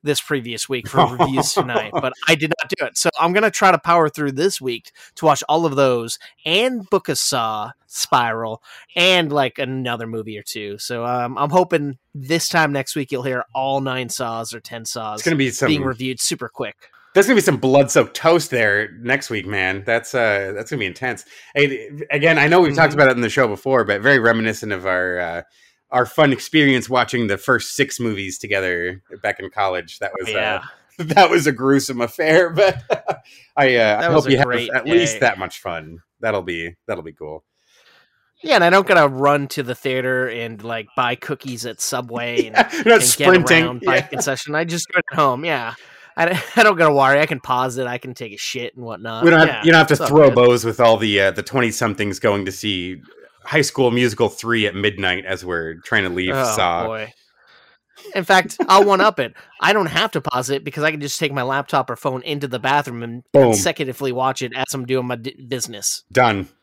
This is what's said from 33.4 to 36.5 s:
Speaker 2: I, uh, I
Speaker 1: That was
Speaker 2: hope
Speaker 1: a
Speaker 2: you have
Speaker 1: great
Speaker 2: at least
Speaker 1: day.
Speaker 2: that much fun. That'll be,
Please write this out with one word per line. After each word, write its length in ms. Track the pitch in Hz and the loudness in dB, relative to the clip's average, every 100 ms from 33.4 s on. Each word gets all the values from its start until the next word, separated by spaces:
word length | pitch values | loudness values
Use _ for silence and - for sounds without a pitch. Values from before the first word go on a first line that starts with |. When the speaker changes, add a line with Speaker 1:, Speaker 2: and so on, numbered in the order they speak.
| _ | _
Speaker 2:
I, 200 | - 135 | 2 4
uh, 220 | 123 110 104 | 4 4 2
I 40 | |
Speaker 1:
That 100 | - | 2
was 120 | 156 | 2
Speaker 2:
hope 60 | - | 4
Speaker 1:
a 20 | |
Speaker 2:
you 60 | 127 | 2
have 60 | 131 | 2
Speaker 1:
great 240 | 120 120 | 0 -2
Speaker 2:
at 140 | 127 123 | -4 2
least 260 | 175 170 | 2 2
Speaker 1:
day. 60 | 110 | 0
Speaker 2:
that 180 | 120 95 | 0 0
much 220 | 92 - | -8 -8
fun. 380 | 95 82 78 85 _ _ | -10 -10 -12 -20 _ _
That'll 220 | 113 104 | -4 -4
be, 340 | 90 | -4